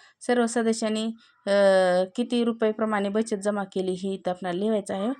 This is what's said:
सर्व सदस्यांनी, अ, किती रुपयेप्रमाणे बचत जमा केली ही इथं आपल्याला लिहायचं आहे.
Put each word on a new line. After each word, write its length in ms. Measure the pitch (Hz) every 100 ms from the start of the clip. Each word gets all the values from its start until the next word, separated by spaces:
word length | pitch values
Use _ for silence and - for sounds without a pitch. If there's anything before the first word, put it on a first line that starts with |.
| - _
सर्व 240 | - 247 233
सदस्यांनी, 600 | 240 226 226 214 214 226 226 _ _ 202
अ, 60 | 202 196 190 185 180 185 -
किती 280 | 240 240
रुपयेप्रमाणे 680 | 233 226 220 220 220 208 202
बचत 260 | 214 220 208
जमा 280 | 202 208
केली 280 | 190 190 185
ही 220 | 185 196
इथं 180 | 190 185
आपल्याला 280 | 180 185 175
लिहायचं 340 | 214 214 196
आहे. 160 | 196 214